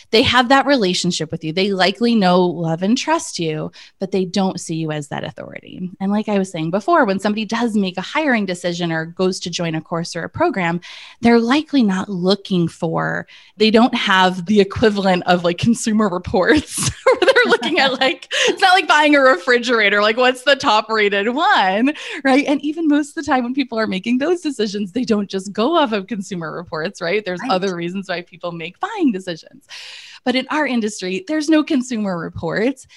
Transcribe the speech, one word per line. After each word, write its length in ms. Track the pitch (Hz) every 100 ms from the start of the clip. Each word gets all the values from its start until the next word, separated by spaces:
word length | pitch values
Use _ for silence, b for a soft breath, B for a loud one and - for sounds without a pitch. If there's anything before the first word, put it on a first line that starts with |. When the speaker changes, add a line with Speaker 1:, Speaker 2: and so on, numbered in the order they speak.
| B
Speaker 1:
they 100 | 233
have 280 | 262 247 240
that 180 | 277 262
relationship 640 | 277 185 175 175 - 156
with 120 | 165
you. 80 | 156
They 220 | 165 202
likely 400 | 185 185 196 240
know, 320 | 226 180 180 180
love, 380 | 170 165 165
and 120 | 196 254
trust 440 | 311 320 - -
you, 320 | 160 156 170 B B -
but 140 | 185
they 120 | 196
don't 360 | 185 202 190 175
see 160 | - 160
you 160 | 160
as 160 | 151 143
that 160 | -
authority. 640 | - - - - - - 180 -
And 120 | 196
like 180 | 208 214
I 80 | 202
was 140 | 190
saying 180 | 160 160
before, 360 | 196 339 339 214
when 120 | 190
somebody 260 | 214 214
does 320 | 208 226 240 208
make 220 | 190 180
a 40 |
hiring 440 | - 302 302 226 185
decision 460 | 175 180 170 170
or 160 | 160 165
goes 320 | 170 185 190
to 100 | 180
join 240 | 165 165
a 80 | 160
course 340 | - 165 170 170
or 60 | 180
a 40 |
program, 500 | - 339 214 170 175 B B B B
they're 180 | 233 233
likely 420 | 233 294 311 285
not 260 | 208 190 208
looking 600 | 180 185 202 - 180 165
for, 580 | - 165 165 156 165 - B B -
they 140 | 220
don't 240 | 220 247 240
have 500 | 208 185 185 185 175
the 160 | 208
equivalent 640 | 196 - 220 202 190 180 180
of, 180 | 175
like, 140 | 175 175
Consumer 500 | 233 233 226 214 208
Reports 800 | 180 - 196 170 311 - - - -
<laughs> 60 | 539
where 120 | -
they're 240 | 359 494 466
looking 320 | 453 320 320
at, 200 | 269 -
like, 280 | 262 - - 554 494
it's 120 | -
not 140 | 381 381
like 120 | 320
buying 280 | 302 302 285
a 40 |
refrigerator, 840 | 262 349 262 240 240 233 202 208
like, 140 | 214 226
what's 260 | 247 262
the 120 | 294 277
top 320 | 277 214 214
rated 420 | 220 202 196 214
one, 640 | 262 381 320 190 202 262 - 466 359
right? 220 | 269 269 277
And 180 | 294
even 240 | 294 320 311
most 220 | 294 302
of 60 | 330
the 80 |
time 200 | 294 262
when 120 | 240 262
people 240 | 247 220
are 80 | 214
making 320 | 185 233 254
those 220 | 302 349
decisions, 500 | 302 - 208 202 196
they 120 | 262
don't 280 | 233 208 196
just 200 | 196 196
go 240 | 202 254 339
off 180 | 254
of 120 | 208 190
Consumer 380 | 202 - 180
Reports, 560 | 156 151 175 156 165 -
right? 220 | 170 214
There's 160 | 190 180
Speaker 2:
Right. 120 | 233
Speaker 1:
other 220 | 185 196
reasons 360 | 175 170 196 185
why 120 | 175
people 300 | 175 170 175
make 260 | 170 165 -
buying 320 | 392 440 285
decisions. 520 | 190 185 160 - - - B B B B B 247
But 100 | 254
in 100 | 262
our 160 | 302 269
industry, 560 | 233 214 - 185 185 -
there's 220 | 311 302
no 140 | 302
Consumer 540 | 302 277 247 220 196 165
Reports. 680 | 170 - 165 165 240 - -